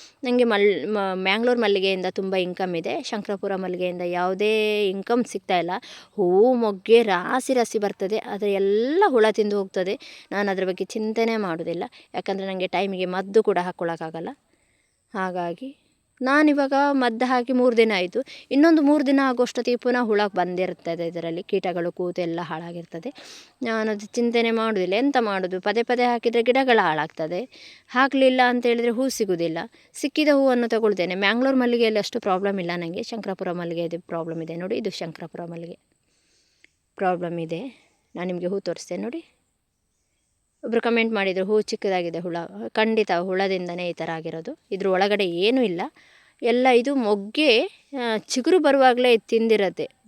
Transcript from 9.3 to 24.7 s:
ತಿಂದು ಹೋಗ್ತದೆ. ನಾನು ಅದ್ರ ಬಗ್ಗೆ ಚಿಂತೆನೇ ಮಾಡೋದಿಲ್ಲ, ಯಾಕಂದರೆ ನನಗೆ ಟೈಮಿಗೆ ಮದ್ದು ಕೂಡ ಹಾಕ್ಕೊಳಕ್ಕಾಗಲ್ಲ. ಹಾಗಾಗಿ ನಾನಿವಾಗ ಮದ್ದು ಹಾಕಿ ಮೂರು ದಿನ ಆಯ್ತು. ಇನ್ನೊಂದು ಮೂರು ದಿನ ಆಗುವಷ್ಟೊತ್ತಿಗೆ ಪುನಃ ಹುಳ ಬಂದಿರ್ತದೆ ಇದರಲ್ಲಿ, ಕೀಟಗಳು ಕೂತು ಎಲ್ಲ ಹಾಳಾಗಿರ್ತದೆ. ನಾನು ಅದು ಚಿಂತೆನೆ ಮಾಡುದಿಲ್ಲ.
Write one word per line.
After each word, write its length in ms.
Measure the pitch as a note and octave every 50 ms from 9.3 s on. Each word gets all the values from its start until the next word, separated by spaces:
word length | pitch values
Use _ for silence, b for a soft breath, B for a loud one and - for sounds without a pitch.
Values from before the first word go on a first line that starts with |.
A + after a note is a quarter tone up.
ತಿಂದು 260 | G#3 - G#3 G#3 G#3 G3+
ಹೋಗ್ತದೆ. 400 | F#3+ F#3+ - G3 F#3 F#3 A3 - B B B B B B
ನಾನು 180 | - G3 G#3 G3+
ಅದ್ರ 140 | F#3+ F#3+ F#3+
ಬಗ್ಗೆ 200 | F#3 F3+ - F#3+
ಚಿಂತೆನೇ 520 | - - A3+ G#3+ G#3+ A3 A3+ A3+ A3+ A3+
ಮಾಡೋದಿಲ್ಲ, 480 | A3 G#3 F3+ D#3+ E3+ D#3+ E3 E3+ E3+ G#3 B3 b b b b b
ಯಾಕಂದರೆ 320 | - - - G3 G3 F#3+
ನನಗೆ 200 | F#3+ F#3+ F#3 F#3
ಟೈಮಿಗೆ 380 | F#3 - F3 G3 G3 F#3+ F3+ F#3
ಮದ್ದು 380 | F3+ F3+ F#3 F#3+ G3 G3 A3+
ಕೂಡ 160 | G#3+ G#3+ F#3+ F#3
ಹಾಕ್ಕೊಳಕ್ಕಾಗಲ್ಲ. 720 | F3 F3+ F3 - F3+ E3+ E3 D#3+ E3 D#3+ D#3+ E3 E3+ G#3 C#4 _ _ _ _ _ _ _ _ _ _ _ _ _ _ _ -
ಹಾಗಾಗಿ 600 | G3 F#3 F#3 F3+ F3+ F3 E3+ E3+ - C4 C4+ C#4+ _ _ _ _ _ _ _ _ -
ನಾನಿವಾಗ 500 | B3 C4 C#4 D4 D#4 D4+ C#4+ C#4+ C#4 C4+ C#4 C4+ C#4+ C#4+
ಮದ್ದು 320 | C#4+ C4+ B3+ A#3+ A3+ A3+ B3+
ಹಾಕಿ 280 | B3 - A#3+ A#3+ B3
ಮೂರು 240 | C4 B3 B3 B3+ A#3
ದಿನ 160 | A3+ A#3 A3+ G#3+
ಆಯ್ತು. 300 | F#3 F3+ F3+ - A3+ C4+ B B B B B
ಇನ್ನೊಂದು 320 | B3+ C#4 D4+ E4+ E4 D#4+
ಮೂರು 240 | C#4+ C#4 D4 D4+ C#4+
ದಿನ 140 | C4+ C#4 C#4 C4+
ಆಗುವಷ್ಟೊತ್ತಿಗೆ 520 | C4 B3 A#3+ B3 A#3+ - B3 A#3+ B3+ B3
ಪುನಃ 280 | A#3 - B3 B3 B3 B3
ಹುಳ 160 | G#3+ G#3+ G3+ G#3 G3+ G3
ಬಂದಿರ್ತದೆ 720 | F#3 F3 F3+ F3+ F3+ F#3 F3+ F3 - - E3+ E3+ F3 E3+
ಇದರಲ್ಲಿ, 360 | E3+ F3 E3+ E3 E3 E3 F3
ಕೀಟಗಳು 500 | G3+ - - F#3+ - F#3 F3 F3 E3+ F3
ಕೂತು 300 | - - F3+ F3 F3+ -
ಎಲ್ಲ 180 | F3 E3 E3 E3+
ಹಾಳಾಗಿರ್ತದೆ. 720 | F3 E3 E3 D#3+ E3+ E3+ E3+ F3 E3 - - E3 D#3+ B3+ - B B B B B B B B B
ನಾನು 280 | B3+ A#3 A3+ A3 A3 A3
ಅದು 160 | G#3+ G#3 G#3
ಚಿಂತೆನೆ 440 | - - B3 A#3+ A#3+ A3+ A#3 A#3 A3+
ಮಾಡುದಿಲ್ಲ. 440 | A3+ A3+ A3 A3+